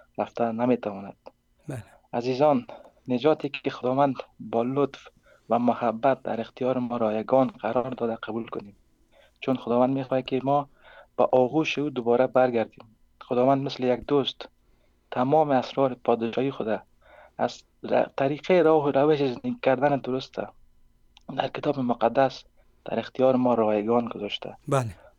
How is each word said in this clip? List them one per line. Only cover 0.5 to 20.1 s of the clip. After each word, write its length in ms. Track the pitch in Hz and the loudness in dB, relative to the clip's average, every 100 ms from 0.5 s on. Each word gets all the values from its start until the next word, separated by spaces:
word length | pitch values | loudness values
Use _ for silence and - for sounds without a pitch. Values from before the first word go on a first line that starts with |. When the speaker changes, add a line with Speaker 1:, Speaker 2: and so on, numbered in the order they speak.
Speaker 1:
نمی‌تواند." 640 | 113 123 120 104 98 98 - - - _ _ - | 0 0 0 -2 -8 -12 -16 -20 -20 _ _ -12
Speaker 2:
بله. 160 | 135 - _ _ | -12 -14 _ _
Speaker 1:
عزیزان، 520 | 120 120 127 151 135 120 - - _ - | -6 -4 2 4 2 -2 -12 -20 _ -4
نجاتی 420 | 123 143 156 143 | 0 2 0 -2
که 200 | - - | -8 -8
خداوند 460 | - 123 131 143 127 - - | -6 -2 2 0 0 -10 -16
با 240 | 110 113 | -6 -2
لطف 440 | 120 135 139 - - - _ _ - | 0 0 -2 -4 -20 -20 _ _ -2
و 100 | 117 | 0
محبت 640 | 120 113 120 113 135 131 | 2 0 -2 0 0 0
در 180 | - 113 | -2 -6
اختیار 360 | 113 - 127 127 | -6 -4 -2 -2
ما 200 | 123 120 | -2 -2
رایگان 500 | 110 110 104 131 127 | -2 -2 2 2 2
قرار 420 | - 110 120 120 | 0 -4 -2 -2
داده، 260 | 123 117 113 | -4 -4 -4
قبول 320 | - 113 113 | -6 -8 -8
کنیم، 280 | - 104 - _ _ _ _ _ _ | -10 -12 -18 _ _ _ _ _ _
چون 180 | - 127 | -4 -4
خداوند 360 | - 120 127 | -2 2 2
می‌خواهد 320 | 135 131 131 131 | 0 -2 -4 -2
که 160 | 131 | -4
ما 260 | 131 143 139 _ - - - - | 0 0 -2 _ -20 -20 -8 0
به 60 | |
آغوش 560 | - 127 127 143 156 - | 2 4 4 2 -2 -2
او 100 | 147 | -4
دوباره 380 | 127 117 120 127 | -2 2 2 2
برگردیم. 720 | 127 127 117 107 - - _ _ - | 2 2 2 -4 -8 -20 _ _ -18
خداوند 440 | - 123 127 139 139 | -4 2 2 2 0
مثل 180 | 131 | -4
یک 160 | 127 123 107 | -2 -2 0
دوست 420 | 143 143 - - _ _ _ _ _ _ | 0 0 -6 -14 _ _ _ _ _ _
تمام 400 | - 127 151 151 | -4 2 2 4
اسرار 420 | 131 117 - 135 | 2 0 0 0
پادشاهی 580 | 123 - 117 113 110 131 | 0 0 0 0 -2 -4
خود 300 | - 110 110 - _ _ - - - | -4 -4 -4 -6 _ _ -20 -18 -6
از 260 | 123 - - _ | -6 -6 -20 _
ر-، 220 | - - - - | -2 0 0 0
طریقهٔ 440 | 139 147 - 185 | -2 -2 2 4
راه 240 | 156 160 143 | 6 4 4
و 60 | |
روش 320 | 135 147 151 | 2 4 4
زندگی 340 | 139 120 127 120 | 0 -2 -6 -4
کردن 360 | - 131 143 139 | 0 2 2 0
درسته 500 | - | -2